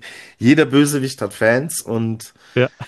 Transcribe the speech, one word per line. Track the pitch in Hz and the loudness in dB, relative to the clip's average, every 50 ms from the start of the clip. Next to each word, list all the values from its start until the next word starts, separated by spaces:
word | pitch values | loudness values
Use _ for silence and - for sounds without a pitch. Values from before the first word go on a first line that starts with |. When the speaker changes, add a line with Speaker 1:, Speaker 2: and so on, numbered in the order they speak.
| - - - - - - _ - | -12 -18 -20 -20 -20 -20 _ 0
Speaker 1:
jeder | 113 120 151 160 156 | 2 4 4 4 4
Bösewicht | 135 120 143 147 143 143 143 131 135 131 - | 4 4 2 2 2 0 -2 -4 -6 -6 -8
hat | 113 101 - | -8 -8 -4
Fans | - 110 110 117 127 147 165 - - | 0 2 2 2 2 0 -4 -8 -10
und, | - - 113 113 113 113 113 110 - - _ _ _ _ - | -8 -6 -6 -4 -4 -4 -6 -8 -12 -18 _ _ _ _ -2
Speaker 2:
Ja. | 123 123 131 - - 123 | -2 -2 -2 -4 -8 -20